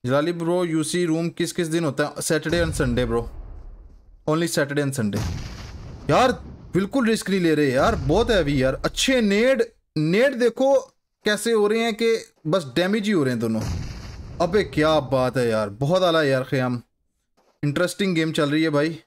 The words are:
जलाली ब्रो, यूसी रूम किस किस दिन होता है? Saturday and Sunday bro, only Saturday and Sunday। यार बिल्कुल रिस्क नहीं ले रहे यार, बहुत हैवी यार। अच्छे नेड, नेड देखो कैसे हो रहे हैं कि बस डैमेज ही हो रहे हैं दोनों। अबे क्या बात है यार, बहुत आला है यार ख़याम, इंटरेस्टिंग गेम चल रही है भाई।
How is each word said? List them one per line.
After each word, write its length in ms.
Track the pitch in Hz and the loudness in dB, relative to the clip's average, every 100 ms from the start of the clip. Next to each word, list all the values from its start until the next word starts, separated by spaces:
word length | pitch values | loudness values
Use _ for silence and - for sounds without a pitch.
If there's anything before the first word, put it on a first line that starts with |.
जलाली 280 | 123 139 156 | 0 0 0
ब्रो, 340 | 175 165 180 180 | -2 -2 0 0
यूसी 400 | 160 156 175 175 | -2 -2 -2 0
रूम 240 | 160 170 | 0 -2
किस 220 | - 170 | -4 -4
किस 160 | - 165 | -2 -2
दिन 160 | 165 | -2
होता 240 | 160 131 147 | -2 -2 -4
है? 80 | - | -4
Saturday 440 | - 156 156 170 | -2 -2 0 0
and 100 | 165 | 0
Sunday 320 | - 131 120 123 | 0 0 0 0
bro, 140 | 117 117 - - - - - - - - - - | -2 -4 -12 -16 -16 -18 -20 -20 -20 -20 -10 -2
only 180 | 156 170 | -2 0
Saturday 360 | 165 135 143 | -2 -2 -2
and 140 | 139 131 | -2 -2
Sunday। 240 | 107 104 85 - - - - - - - - | -2 -2 -4 -6 -10 -12 -14 -14 -16 -10 0
यार 220 | 165 254 - - - - | 4 4 0 -10 -18 -4
बिल्कुल 340 | 175 196 277 220 | -2 0 0 2
रिस्क 220 | 220 - | 0 0
नहीं 100 | 196 | 2
ले 140 | 170 151 | 2 4
रहे 160 | 143 | 2
यार, 240 | 127 185 202 | 4 2 2
बहुत 340 | 139 180 240 | 0 2 2
हैवी 340 | 208 147 143 | 2 2 2
यार। 100 | 131 | 0
अच्छे 480 | 135 165 - - 254 | 0 -4 -2 0 2
नेड, 420 | 214 202 247 262 226 _ _ 156 | 2 2 2 2 -2 _ _ -2
नेड 360 | 156 190 277 | 2 4 2
देखो 400 | 254 240 - 269 269 - _ _ _ 214 | 2 0 2 2 2 0 _ _ _ -2
कैसे 260 | 208 226 | -2 0
हो 160 | 220 208 | 2 2
रहे 160 | 226 | 2
हैं 100 | 233 220 | 0 0
कि 380 | 226 226 - _ 156 | 0 0 -4 _ -2
बस 180 | 185 139 117 | -2 0 -2
डैमेज 300 | 180 220 202 | 0 0 2
ही 60 | |
हो 120 | 196 | 2
रहे 80 | 131 | 2
हैं 80 | 123 | 0
दोनों। 220 | 113 110 110 - - - - - - - | -2 -2 -2 -6 -6 -10 -14 -16 -16 -4
अबे 220 | 170 202 | 0 2
क्या 360 | - - 156 156 | 0 2 4 2
बात 380 | 127 131 127 127 | 2 0 0 0
है 100 | 120 | 0
यार, 220 | 110 104 | 0 -2
बहुत 340 | 104 139 185 | -2 0 2
आला 160 | 180 160 | 4 4
है 80 | 147 | 2
यार 160 | 131 | 2
ख़याम, 380 | 131 135 127 120 - _ _ _ _ _ _ _ | 0 -2 -2 -4 -10 _ _ _ _ _ _ _
इंटरेस्टिंग 520 | 147 143 175 - 196 165 | -4 0 -2 0 -2 0
गेम 160 | 160 | 0
चल 200 | 151 147 | 0 0
रही 120 | 156 | 2
है 60 | 160 | 2
भाई। 300 | 143 151 156 | 2 0 -4